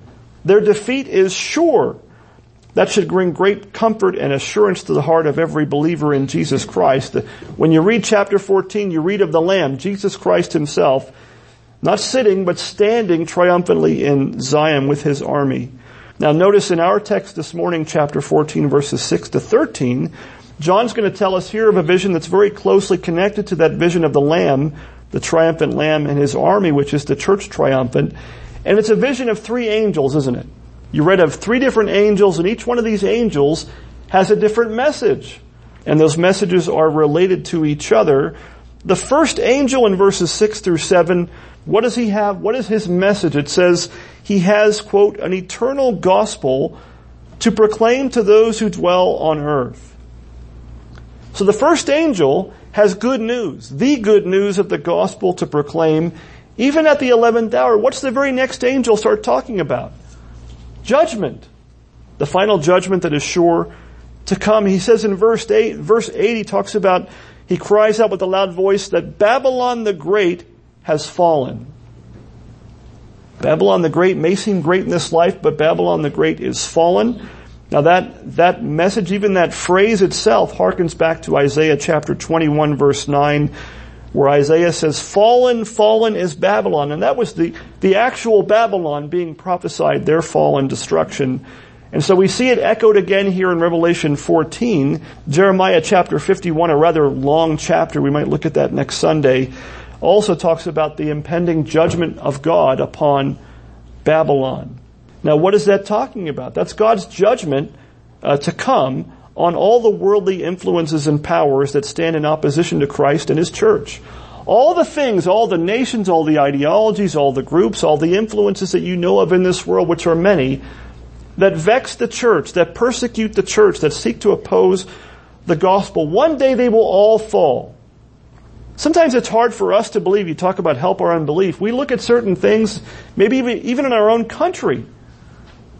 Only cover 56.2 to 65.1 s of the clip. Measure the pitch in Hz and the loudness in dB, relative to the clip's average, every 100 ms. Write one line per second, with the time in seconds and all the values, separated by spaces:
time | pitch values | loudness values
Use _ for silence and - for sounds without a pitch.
56.2 | - - - - 262 311 311 285 254 233 | -20 -20 -16 -2 0 2 2 2 2 4
57.2 | 233 233 220 240 254 214 247 262 269 247 | 4 2 0 0 2 2 0 -2 -4 -2
58.2 | 277 254 262 - 254 269 233 208 214 214 | -2 -2 -4 -2 -2 0 0 2 2 0
59.2 | - 262 262 202 143 127 - - - - | 0 -2 -2 -6 -4 -6 -8 -18 -20 -20
60.2 | - - - - - - - 277 330 220 | -20 -20 -20 -20 -20 -14 0 2 2 -2
61.2 | 143 107 - _ _ _ _ - - - | -8 -8 -20 _ _ _ _ -20 -18 -8
62.2 | 147 180 208 190 147 185 180 185 175 147 | -2 0 2 2 2 2 2 -2 -2 -4
63.2 | - 180 170 170 170 - - - - - | -4 0 2 2 -4 -12 -20 -20 -20 -14
64.2 | - 190 208 214 202 190 214 220 214 | -6 -4 0 2 2 0 2 2 2